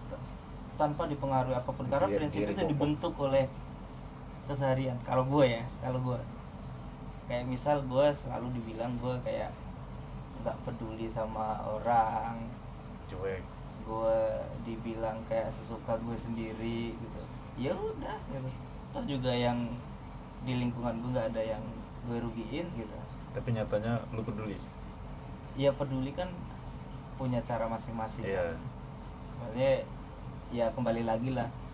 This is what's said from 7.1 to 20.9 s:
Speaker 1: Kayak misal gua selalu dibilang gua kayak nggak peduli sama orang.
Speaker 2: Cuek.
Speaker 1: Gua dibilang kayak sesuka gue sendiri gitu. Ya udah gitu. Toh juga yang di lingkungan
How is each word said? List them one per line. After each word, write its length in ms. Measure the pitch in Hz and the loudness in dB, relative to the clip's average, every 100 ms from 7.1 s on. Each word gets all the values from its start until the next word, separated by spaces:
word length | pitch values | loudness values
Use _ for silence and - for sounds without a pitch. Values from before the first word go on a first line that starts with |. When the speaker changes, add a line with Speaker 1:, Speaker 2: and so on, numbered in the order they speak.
| - - | -10 -4
Speaker 1:
Kayak 200 | 120 127 | -2 0
misal 380 | 127 143 143 | 0 4 4
gua 260 | 131 127 147 | 4 6 6
selalu 380 | 139 127 120 123 | 6 0 -4 -2
dibilang 420 | 120 110 110 120 120 | -2 -4 -2 -2 0
gua 220 | 127 127 | 0 0
kayak 300 | 135 - - - - - - - - - - - | 0 -2 -2 -6 -8 -8 -8 -8 -8 -8 -8 -6
nggak 180 | 117 110 | -4 -4
peduli 440 | 123 117 113 113 113 | -4 -4 -4 -4 -2
sama 540 | 110 110 110 110 110 | 0 -2 0 0 0
orang. 800 | 107 107 113 120 113 110 117 113 117 - - - - - - | -2 0 6 6 6 4 0 -4 -6 -8 -10 -10 -10 -10 -8
Speaker 2:
Cuek. 380 | 92 95 95 90 - - - | -4 -2 -2 -4 -10 -10 -8
Speaker 1:
Gua 340 | 113 110 113 113 110 110 113 120 | -6 2 4 6 4 2 -2 -6
dibilang 580 | 117 113 113 113 113 113 - | -4 -4 -4 -2 -2 -2 0
kayak 240 | 113 110 | 0 0
sesuka 480 | - - 113 - 113 | -2 -6 -6 -2 0
gue 180 | 117 113 | 0 -2
sendiri 760 | 113 113 110 110 113 117 117 | -2 -2 -4 -2 0 0 -2
gitu. 280 | 113 - - - - - - | -4 -6 -8 -8 -8 -8 -2
Ya 160 | 262 | 0
udah 420 | 403 440 440 - 427 - | 0 -2 -2 -4 -4 -6
gitu. 200 | 269 127 - - - - | -6 -4 -6 -8 -10 -8
Toh 140 | 139 | -4
juga 260 | 123 139 127 | 0 2 4
yang 380 | 120 120 120 117 120 - - - - - - | 4 4 4 0 -2 -6 -10 -10 -10 -10 -6
di 140 | 127 123 | 0 2
lingkungan 400 | 123 123 117 | 2 2 0